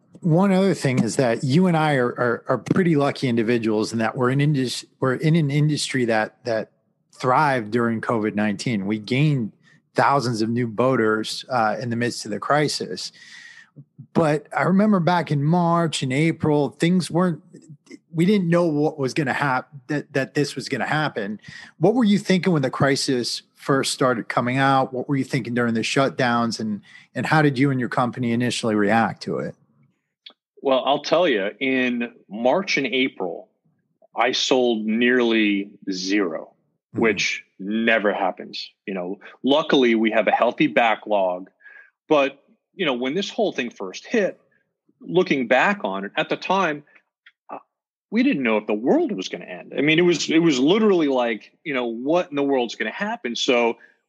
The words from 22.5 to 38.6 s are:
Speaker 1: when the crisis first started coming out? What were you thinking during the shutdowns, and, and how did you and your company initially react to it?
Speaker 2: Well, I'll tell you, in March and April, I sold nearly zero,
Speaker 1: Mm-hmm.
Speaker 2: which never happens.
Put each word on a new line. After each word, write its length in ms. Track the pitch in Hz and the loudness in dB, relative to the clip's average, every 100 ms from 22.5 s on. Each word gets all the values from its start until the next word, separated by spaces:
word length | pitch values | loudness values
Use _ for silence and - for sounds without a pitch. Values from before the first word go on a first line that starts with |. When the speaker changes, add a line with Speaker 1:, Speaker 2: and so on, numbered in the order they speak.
Speaker 1:
when 100 | 156 | 2
the 80 | 131 | 0
crisis 720 | - 139 135 - 127 117 - - _ | 0 2 2 0 -2 -2 -8 -12 _
first 360 | - 135 117 | -2 0 0
started 360 | - 131 120 - | 0 0 0 -2
coming 300 | - 123 131 | -2 0 2
out? 340 | 139 135 131 | 2 2 0
What 160 | 123 127 | -4 -2
were 80 | 139 | -2
you 80 | |
thinking 300 | 127 139 117 | -2 -4 -2
during 200 | 120 120 | -2 0
the 60 | 113 | 0
shutdowns, 800 | 110 143 135 - 123 120 117 110 | -2 0 0 0 0 0 0 -2
and, 220 | 110 101 - - - | -6 -6 -10 -20 -14
and 120 | - 107 | -8 0
how 160 | 156 | 2
did 160 | 147 127 | 4 2
you 120 | 139 | 0
and 100 | 131 | 0
your 80 | 113 | -2
company 420 | - 123 120 120 | -2 -2 -2 -2
initially 460 | 117 123 - 117 107 | 0 -2 -2 0 0
react 460 | 101 113 104 - | 2 2 2 -2
to 140 | - 67 | -6 -6
it? 180 | 80 - _ _ _ _ _ _ - - _ _ | -6 -10 _ _ _ _ _ _ -20 -20 _ _
Speaker 2:
Well, 220 | 139 131 | 0 2
I'll 180 | 120 143 | 2 0
tell 260 | - 160 180 | 2 2 4
you, 220 | 107 98 - | 2 0 -4
in 540 | 131 131 127 120 120 - - | -2 0 0 -2 -6 -10 -14
March 480 | 104 123 165 190 151 | -2 0 2 0 -2
and 100 | 135 | -2
April, 640 | 127 131 - 90 - - _ _ _ _ _ _ - | 0 -2 -2 -8 -8 -14 _ _ _ _ _ _ -2
I 160 | 120 | -2
sold 540 | 127 - 131 123 110 107 | 0 0 2 2 0 -2
nearly 840 | 113 123 123 117 113 107 98 98 - - | 0 2 2 2 2 2 0 -4 -10 -8
zero, 640 | 92 92 104 90 78 - _ _ _ _ | -6 -2 0 -2 -4 -12 _ _ _ _
Speaker 1:
Mm-hmm. 100 | 117 | -2
Speaker 2:
which 420 | 113 95 - - - - | 0 0 -2 -6 -10 -14
never 520 | 95 110 113 113 101 | -6 -2 0 2 2
happens. 560 | 92 95 - 85 - | 0 -2 -4 -10 -14